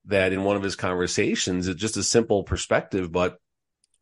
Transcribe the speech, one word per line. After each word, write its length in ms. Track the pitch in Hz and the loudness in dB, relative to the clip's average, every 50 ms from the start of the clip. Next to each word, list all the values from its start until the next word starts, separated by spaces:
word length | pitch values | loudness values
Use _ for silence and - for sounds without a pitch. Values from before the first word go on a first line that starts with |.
| _ | _
that 260 | 98 101 98 95 92 | -2 0 2 2 2
in 120 | 95 95 98 | 0 0 0
one 100 | 101 101 | 0 0
of 80 | 101 98 | 0 0
his 120 | 98 90 - | -2 -4 -4
conversations, 880 | - 92 90 90 90 87 - - 104 135 220 226 - - 92 90 87 92 | -4 -2 0 0 -2 0 0 0 0 0 0 -2 -2 -2 -2 -2 -2 -2
it's 120 | 92 78 | -4 -2
just 180 | 101 110 - 101 | -4 -4 -2 -2
a 60 | 95 | -2
simple 400 | - - 117 113 - 110 101 90 | 2 4 2 4 4 2 2 2
perspective, 680 | - 95 87 - - - 139 - - - 95 92 85 | 0 -2 -4 0 0 0 0 0 0 -2 -2 -2 -2
but 280 | 82 90 90 90 - - _ _ _ _ _ _ _ _ _ _ _ _ | 0 0 0 0 -2 -6 _ _ _ _ _ _ _ _ _ _ _ _